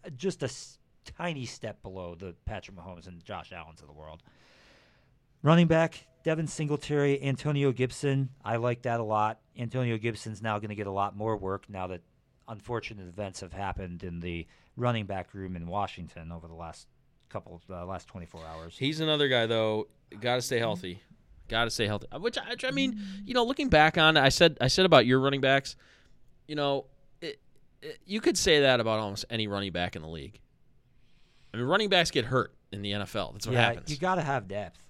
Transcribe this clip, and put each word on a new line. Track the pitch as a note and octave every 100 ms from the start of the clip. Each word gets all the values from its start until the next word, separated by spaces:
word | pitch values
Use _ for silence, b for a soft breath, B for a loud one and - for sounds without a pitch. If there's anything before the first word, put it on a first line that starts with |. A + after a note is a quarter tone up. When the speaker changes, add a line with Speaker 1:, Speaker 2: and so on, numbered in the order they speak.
| - B2+
Speaker 1:
just | F#3+ F3
a | C3
s-, | - - - _ _ - -
tiny | E3+ D3 A#2+
step | - A2+ F#2+
below | - F#2+ F2 E2+
the | F#2 E2+ -
Patrick | G#2 - F#2+
Mahomes | F2 F2 E2+
and | F2
Josh | E2 F#2+ -
Allens | F2 D#2+ D#2+
of | D2
the |
world. | D2 D2+ E2 - b b b b b b b b b _ _
Running | C#3+ E3 E3+
back, | D#3+ E3 - - _
Devin | - D#3+ D#3+
Singletary, | - D3 C#3+ - D3 C#3+ C#3
Antonio | C#3 C3 D3 C#3+ C#3
Gibson. | A#2+ B2+ - C#3+ C3+ C3+ -
I | G2+ A2+
like | A#2+ A#2+
that | B2 A#2
a |
lot. | A2 G#2+ G#2+ A2+ _ -
Antonio | A#2 C3 B2 A2+
Gibson's | A2+ G#2+ A2+ G#2
now | A2 G#2
gonna | G#2
get | G#2 G2+
a |
lot | G2 G2+ G2+
more | G#2+ G#2+
work | F#2+ G2 -
now | G2 F#2
that | F#2 _ _ _ _ -
unfortunate | A2 - A#2 - G#2+ F2+
events | F2+ G2+ -
have | F#2
happened | E2+ G2 F2+ F#2 F2
in | F#2 E2+
the | F2 E2+ D#2+ b b -
running | A#2+ A#2 G2
back | G2 F2 G2+
room | F#2+ F2+
in | E2+
Washington | G2 G2 - E2 - E2
over | E2+ E2
the | E2
last | E2 D#2+ - _ _ _ _
couple, | G#2 - F2+ -
uh, | F#2 F2
last | F#2 -
twenty-four | F#2+ E2+ E2
hours. | D#2+ D#2+ E2 -
Speaker 2:
He's | C3+ D#3
another | D#3 D3+ C#3+
guy, | B2+ A2+
though. | A2+ A2 G#2+ - _ _ G#2+
Gotta | B2 B2
stay | A#2+ A#2+
healthy. | A2+ G2+ F#2 F2 _ - _ - -
Gotta | A2+ A#2
stay | - G#2+
healthy. | G#2 -
Uh, | B2+
which | G#3+ A#3
I, | -
which | B3 B3+
I |
mean, | C#4 C4+ A3 G3+ G3
you | G3+ B3
know, |
looking | A#3 C#4 C#4
back | D#3 D#3 E3+
on, | D#3 D#3+
I | C3+
said, | - E3+ D3+
I | B2+
said | - F#3
about | D#3 A#2+
your | C3
running | C3+ C#3
backs, | C3 C#3 - - b b b b - _ -
you | D3+
know, | C#3+ C#3 - - - -
it, | E3+ - _ - - _
it, | D#3 - -
you | G#3
could | E4 F#3
say | F#3+ D3+
that | C#3 B2+
about | A2+ A2
almost | G#2+ G2 -
any | A2+ G#2+
running | G2+ G2
back | F2 F2 -
in |
the | D#2
league. | E2 D2+ - _ _ _ _ _ _ _ - _ _ -
I | G#2+
mean, | B2
running | F#3 G#3+
backs | F#3 E3+
get | C#3+ A2+
hurt | C3 G#2+ _ _
in | G2+
the | G2+
N | G2+
F | F#2+ A2
L. | D#2
That's | G2 A2
what |
Speaker 1:
Yeah, | A#2+ A#2
Speaker 2:
happens. | A#2 -
Speaker 1:
you | D3
gotta | F3+ F#3
have | D3 C3+ F#2+
depth. | G2 F#2+ - -